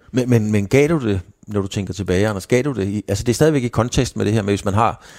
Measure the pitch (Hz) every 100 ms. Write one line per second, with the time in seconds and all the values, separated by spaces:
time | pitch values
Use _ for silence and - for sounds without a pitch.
0 | - 127 123 117 107 107 98 135 147 165
1 | 117 95 - _ - 104 98 107 92 95
2 | 90 90 107 98 - 123 123 113 95 104
3 | - 101 - 113 156 147 120 - 120 -
4 | 123 107 104 110 98 101 101 101 113 -
5 | -